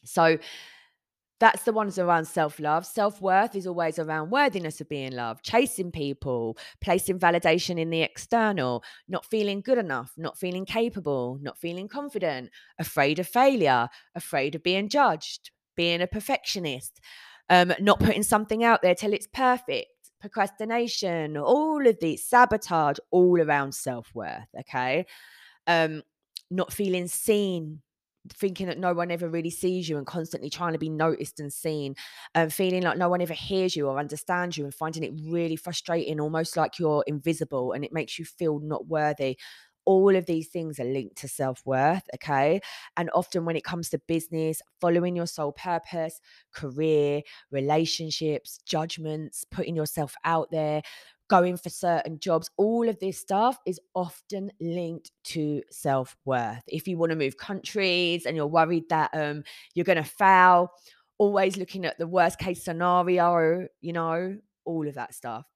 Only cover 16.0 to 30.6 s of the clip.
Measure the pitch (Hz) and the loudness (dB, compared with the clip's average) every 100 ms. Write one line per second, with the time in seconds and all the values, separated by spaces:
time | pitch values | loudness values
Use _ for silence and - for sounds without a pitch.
16 | 180 214 202 269 - 202 160 127 - _ | -2 -4 -4 -4 -2 -4 -4 -6 -10 _
17 | - - - - - 180 180 - 202 202 | -20 -20 -20 -20 4 6 6 4 4 6
18 | - 196 208 214 214 220 233 226 180 180 | 6 2 2 0 2 2 4 6 4 2
19 | 214 208 - - 254 247 - 131 - _ | 0 -2 -4 0 2 2 0 -6 -6 _
20 | - _ 202 - 196 - 220 233 233 - | -20 _ -10 -2 -2 -4 -4 -2 -2 -2
21 | 190 170 151 147 139 294 311 302 262 - | -2 -2 -2 -2 4 4 4 4 4 4
22 | 165 - - 247 240 214 - 165 147 143 | 0 -2 4 6 6 4 0 2 2 0
23 | _ 180 180 175 156 143 139 - 131 123 | _ 6 8 6 4 2 0 -6 -6 -8
24 | - 113 87 57 110 - - 131 127 147 | -10 -10 -10 -10 -14 -16 -8 -4 -2 -2
25 | 180 - - - - _ - 165 160 156 | -4 -16 -20 -20 -20 _ 2 2 2 -2
26 | - _ _ - _ 185 - - 202 185 | -14 _ _ -20 _ -4 -4 -2 -2 -2
27 | 175 - - 208 196 180 156 156 _ _ | -4 -4 2 2 2 -4 -6 -14 _ _
28 | _ _ - - 196 175 185 165 180 170 | _ _ -20 -4 -4 -4 -6 -2 -2 0
29 | 175 170 170 165 165 165 180 180 165 147 | -2 -4 -4 -4 -4 -2 -2 -2 -2 -6
30 | 135 160 160 - 147 - | -4 -8 -8 -10 -10 -6